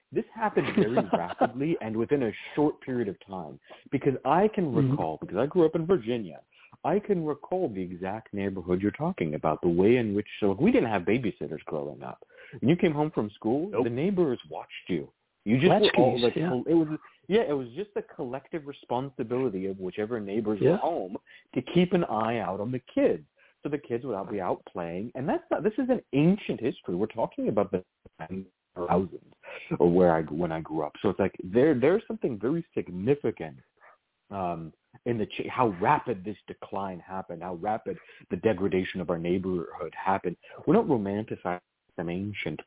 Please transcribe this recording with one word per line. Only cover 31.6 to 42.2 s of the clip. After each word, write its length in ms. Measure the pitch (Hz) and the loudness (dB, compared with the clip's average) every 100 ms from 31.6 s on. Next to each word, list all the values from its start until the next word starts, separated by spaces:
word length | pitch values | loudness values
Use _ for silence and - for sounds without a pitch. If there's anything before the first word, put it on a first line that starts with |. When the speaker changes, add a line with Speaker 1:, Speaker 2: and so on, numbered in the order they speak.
| 151 | 4
Speaker 1:
there's 280 | 131 135 202 - | 4 4 2 -2
something 320 | 226 175 110 | -6 -4 -2
very 260 | 107 165 170 | -2 -2 -4
significant, 840 | - - 90 107 143 123 - 80 67 _ _ - _ _ _ _ | -8 -6 -4 0 0 0 -6 -10 -12 _ _ -20 _ _ _ _
um, 420 | 101 90 85 82 _ _ - - | -6 -4 -4 -10 _ _ -10 -4
in 120 | 117 | -4
the 80 | 101 | -4
ch-, 220 | - - | -6 -8
how 200 | - 123 87 | 0 0 2
rapid 420 | 110 147 - 98 | 2 2 0 -6
this 140 | 92 101 - | -8 -12 -14
decline 520 | - - 101 98 90 | -18 -10 -6 -6 -8
happened, 420 | - 95 92 85 | -10 -10 -10 -10
how 120 | 87 90 | -10 -6
rapid 420 | 98 113 - 90 - - - | -4 -4 -6 -10 -14 -20 -8
the 80 | 92 | 0
degradation 640 | 113 92 98 92 90 92 | 2 2 2 0 0 -6
of 80 | 85 | -4
our 80 | 85 | -2
neighborhood 760 | 85 95 92 90 - - 82 - | 0 0 0 -4 -4 -10 -12 -6
happened. 400 | - 98 90 87 - - - | -2 -2 -2 -8 -16 -8 2
We're 100 | 185 | 4
not 120 | - | 4
romanticizing 720 | 127 98 101 110 113 92 90 _ _ _ - | 0 0 -4 -6 -6 -6 -6 _ _ _ -8
some 120 | 85 | -6
ancient 500 | 87 | -4